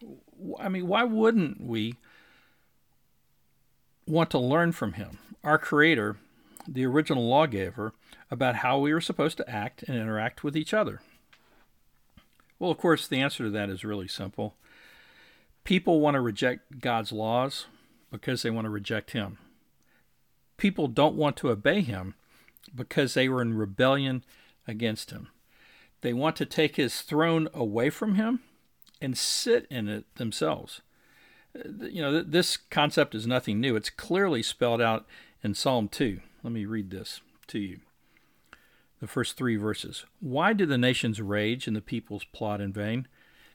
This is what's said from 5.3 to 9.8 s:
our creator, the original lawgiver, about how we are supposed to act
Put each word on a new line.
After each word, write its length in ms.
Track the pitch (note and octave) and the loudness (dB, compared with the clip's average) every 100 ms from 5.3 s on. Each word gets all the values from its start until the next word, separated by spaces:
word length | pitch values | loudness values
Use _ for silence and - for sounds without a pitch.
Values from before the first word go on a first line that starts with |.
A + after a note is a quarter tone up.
| - | -8
our 140 | D3 D3+ | 2 2
creator, 600 | - D3 D#3 C#3+ G#2 G2+ _ _ _ - - | 4 4 6 6 2 -4 _ _ _ -20 -10
the 180 | C3 C3 | -2 2
original 420 | C#3 D#3 C#3 A#2 | 2 2 2 4
lawgiver, 640 | C3+ D#3 G#2 F#2+ G2 G#2+ - _ - - | 4 4 0 -4 -6 -8 -8 _ -20 -10
about 220 | A#2+ B2+ A2+ | -2 0 2
how 240 | B2 C#3 | 2 2
we 120 | C#3+ | 2
are 80 | D#3+ | 2
supposed 380 | - F3 C#3+ - | 0 0 0 -2
to 100 | - | -6
act 360 | A2 A2 - | -6 -6 -8